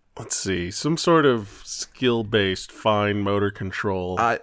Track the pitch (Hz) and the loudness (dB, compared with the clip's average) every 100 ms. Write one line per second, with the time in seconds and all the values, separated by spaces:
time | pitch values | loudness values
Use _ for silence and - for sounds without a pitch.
0 | _ - - - 98 90 87 - 147 165 | _ -16 -6 -4 -2 -2 -4 -4 -2 0
1 | - 165 139 117 98 - - - - - | 4 6 6 4 -2 -14 -12 -10 -10 -2
2 | 127 117 104 110 95 92 - - 110 104 | 0 0 2 2 2 0 -6 -2 2 2
3 | 104 101 101 101 101 - 95 - 104 95 | 2 0 0 0 0 -2 -8 -6 -4 -2
4 | 90 92 117 117 | -2 0 0 0